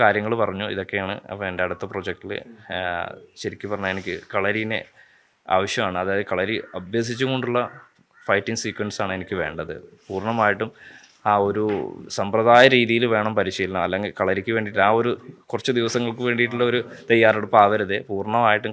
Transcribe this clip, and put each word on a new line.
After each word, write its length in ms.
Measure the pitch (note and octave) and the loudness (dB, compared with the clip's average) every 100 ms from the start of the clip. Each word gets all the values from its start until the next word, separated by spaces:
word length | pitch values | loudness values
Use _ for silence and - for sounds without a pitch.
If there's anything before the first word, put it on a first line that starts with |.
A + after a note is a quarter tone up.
കാര്യങ്ങൾ 340 | A2 G#2 G#2+ | 4 4 0
പറഞ്ഞു, 360 | A#2 G2+ F#2+ G#2 | -2 -2 -2 -6
"ഇതൊക്കെയാണ്." 500 | G2 F#2+ G2+ F#2+ G2+ - | -6 -4 -4 -4 -8 -10
അപ്പോൾ 140 | G2+ F#2+ | -8 -8
എൻ്റെ 160 | F2+ | -4
അടുത്ത 220 | F2+ F2 | -4 -4
പ്രൊജക്റ്റിൽ, 580 | G2 G2 F#2 F2 F#2+ G2+ - - - F2+ | -8 -8 -8 -10 -10 -12 -12 -20 -12 -8
ആ, 360 | F2+ F2 - - - - | -6 -6 -8 -12 -20 -10
ശരിക്കും 340 | G#2 G2+ G2+ | -10 -10 -8
പറഞ്ഞാൽ 200 | G#2 F#2+ | -4 -4
എനിക്ക് 300 | F#2+ F#2 F2 - | -4 -6 -10 -6
കളരീനെ 500 | G#2 G2 G#2+ A2 A2 - _ - _ _ _ - | -4 -2 -2 -4 -6 -8 _ -20 _ _ _ -2
ആവശ്യമാണ്. 480 | F#2 G2+ - G2+ F2+ | 0 0 -2 -2 -2
അതായത് 280 | F#2+ G2 G2+ | -2 -2 -2
കളരി 300 | F2+ G2 A2 - | -2 -2 -4 -8
അഭ്യസിച്ചുകൊണ്ടുള്ള 960 | F#2 F#2 A#2 A#2 A#2 C3 C3 A#2+ A#2+ A#2+ - - _ _ _ - | -14 -6 -4 -4 -4 -2 -2 -2 -2 -2 -8 -20 _ _ _ -2
ഫൈറ്റിംഗ് 320 | G2+ G2+ A2+ | 0 0 -6
സീക്വൻസാണ് 540 | A2 - G#2+ - G2+ | -6 -6 -8 -4 -4
എനിക്ക് 220 | F#2+ F2+ | -4 -6
വേണ്ടത്. 480 | F#2 D#2 D#2+ D#2+ D#2+ - - - | -4 -4 -6 -8 -10 -14 -20 -8
പൂർണ്ണമായിട്ടും 640 | F#2+ G#2+ A#2 G#2 G2 A2 - - - - _ G#2+ | -6 -4 2 2 2 -2 -8 -20 -20 -20 _ 0
ആ 100 | G#2 | 2
ഒരു 280 | G2+ G#2 G#2+ G2 A1+ - - | 2 0 -2 -2 -4 -10 -12
സമ്പ്രദായ 600 | - G2+ A2 A2+ A#2+ C3 | -6 -2 2 6 10 10
രീതിയിൽ 380 | B2+ A#2 A#2 A#2+ | 8 4 2 2
വേണം 280 | A2 G#2+ | 2 0
പരിശീലനം. 480 | G#2+ F#2+ - F#2 F#2 | 0 -2 -2 -4 -2
അല്ലെങ്കിൽ 300 | F2 F#2+ G2+ - | -2 -2 -4 -2
കളരിക്ക് 320 | F#2+ F#2+ F#2+ | 0 0 0
വേണ്ടിയിട്ട് 280 | A2+ G#2 G#2 | -4 -2 2
ആ 100 | G2 | 4
ഒരു 280 | A2+ A#2 - - - - | 4 2 -4 -8 -20 -8
കുറച്ച് 260 | A#2 - | -6 0
ദിവസങ്ങൾക്ക് 500 | A#2+ A#2 A#2+ A#2+ A#2 | 0 0 0 -2 -2
വേണ്ടിയിട്ടുള്ള 420 | B2 A#2+ A#2+ A#2+ | -2 0 0 2
ഒരു 200 | A#2+ A#2+ A#2 - - | 0 0 -4 -12 2
തയ്യാറെടുപ്പ് 460 | A#2 A2 G#2+ G#2 A2+ | 6 6 4 4 6
ആവരുത്. 500 | G2+ G#2+ G2 G2+ - | 6 4 0 -4 -4
പൂർണ്ണമായിട്ടും 640 | G2 G#2 A2+ A2+ G#2 G#2+ | -8 -2 0 2 2 0